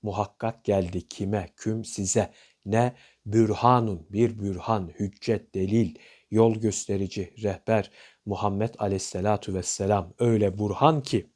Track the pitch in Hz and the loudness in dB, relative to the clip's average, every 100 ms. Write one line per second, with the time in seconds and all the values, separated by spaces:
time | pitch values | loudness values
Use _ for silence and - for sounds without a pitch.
0 | 107 98 101 _ 113 - - 98 90 90 | -4 -2 -4 _ -6 -4 0 2 2 -4
1 | - - 98 104 87 _ - 110 113 - | -10 -6 -2 -2 -4 _ -4 -4 -6 -6
2 | 95 113 98 - _ _ - 110 123 123 | -2 0 0 -6 _ _ -2 2 2 -2
3 | - _ - 110 110 104 117 123 113 92 | -20 _ 0 4 4 4 4 4 2 -4
4 | 82 98 117 113 101 92 - 110 87 - | -6 0 0 0 -6 -6 -2 -2 -2 -6
5 | 101 - - 107 - 98 92 110 101 - | -8 -6 -4 -4 -4 -4 0 2 2 -2
6 | - - _ 107 113 110 110 98 - 98 | -20 -20 _ 4 4 4 -2 -2 -4 -4
7 | 98 - 90 - 107 92 - 110 98 - | -4 -6 -10 -6 -6 -4 0 0 0 -10
8 | - _ - 95 104 98 113 - 104 95 | -20 _ -8 -2 -2 0 -4 -2 -2 -2
9 | - 95 98 104 - 95 92 - 98 104 | -4 -4 0 0 -2 -6 -4 -2 2 0
10 | 87 - 120 113 104 95 104 95 143 160 | 0 0 2 4 2 0 -2 2 2 2
11 | 127 110 - | 0 -4 -4